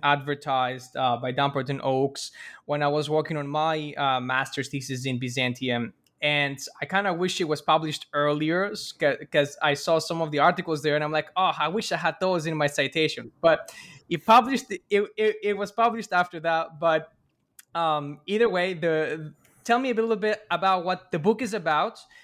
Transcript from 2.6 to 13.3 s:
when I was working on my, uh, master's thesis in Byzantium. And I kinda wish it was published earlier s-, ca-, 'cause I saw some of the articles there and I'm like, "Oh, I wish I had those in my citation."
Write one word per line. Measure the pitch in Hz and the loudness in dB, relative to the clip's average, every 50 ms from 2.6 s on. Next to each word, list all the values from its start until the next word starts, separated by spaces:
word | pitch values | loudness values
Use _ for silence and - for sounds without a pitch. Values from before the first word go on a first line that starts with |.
| _ | _
when | - 147 147 147 | -4 -2 0 0
I | 143 | 0
was | 147 151 147 147 | 0 0 0 2
working | 156 156 151 156 160 | 0 0 0 0 -4
on | 151 143 | -6 -4
my, | 139 147 151 156 160 160 156 151 147 - | -2 -2 0 0 0 0 -2 -4 -6 -4
uh, | - 143 139 131 127 | -2 0 0 0 0
master's | 123 127 127 131 135 - - 143 127 | 0 0 0 0 -2 -2 -4 -6 -6
thesis | - - 139 127 131 135 123 127 | -6 -6 -8 -6 -6 -8 -6 -4
in | 135 127 120 | -4 -4 -2
Byzantium. | 131 123 123 131 127 123 123 - 135 127 120 117 117 104 - _ _ _ _ _ | -4 -4 0 0 0 0 -2 -2 -2 -2 0 0 -2 -4 -8 _ _ _ _ _
And | 151 147 147 147 143 139 139 139 - - - - | -2 0 2 2 0 -2 -4 -8 -12 -14 -10 -10
I | - | -6
kinda | - 190 196 202 196 175 | -2 -2 0 0 0 0
wish | 165 180 185 - - | 0 -2 -2 -2 -2
it | 180 | -2
was | 151 151 147 | -2 -2 -2
published | - - 156 160 160 156 147 - - - | 2 2 2 2 2 -2 -6 -8 -10 -4
earlier | - 147 147 147 147 147 156 156 165 180 196 208 | -2 0 2 2 2 0 0 0 0 0 -2 -2
s-, | 214 202 - - | -6 -8 -10 -12
ca-, | - - 165 143 139 - 156 - | -4 0 2 2 2 0 -4 0
'cause | - 156 143 139 - - | 2 2 2 2 -2 0
I | 156 151 147 | 0 0 0
saw | - - - 165 160 | 0 2 2 2 2
some | 156 - 170 165 | 2 -2 -2 -2
of | 165 151 | -2 -2
the | 147 143 | 2 4
articles | 143 175 175 185 175 170 160 147 135 | 4 4 4 2 -2 -4 -4 -2 0
there | 151 143 | 0 0
and | 151 151 | 0 0
I'm | 151 156 | 0 -2
like, | 156 151 - - | -2 -2 -2 -2
"Oh, | 185 190 175 156 | 0 0 0 0
I | 165 151 156 | 0 -2 -2
wish | 175 226 - - 185 | -2 -4 -2 -2 -2
I | |
had | 160 165 165 156 - | -2 0 -2 -2 0
those | 185 185 185 170 151 | 0 0 0 0 0
in | 165 160 | -2 0
my | 151 147 | 0 0
citation." | 143 - - 139 - - 165 156 151 - - 113 - | 0 2 0 -2 0 2 0 0 0 0 -6 -12 -14